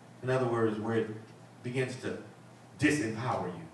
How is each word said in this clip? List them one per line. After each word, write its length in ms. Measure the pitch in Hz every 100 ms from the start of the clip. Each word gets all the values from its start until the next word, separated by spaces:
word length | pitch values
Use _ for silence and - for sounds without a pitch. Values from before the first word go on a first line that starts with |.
| - -
In 80 | 127
other 160 | 127 120
words, 340 | 117 110 104
where 180 | 110 113
it 120 | 107 113 - - - -
begins 320 | 127 127 127 -
to 200 | - - - - - - - -
disempower 680 | 151 151 113 107 123 - 90
you 160 | 85 82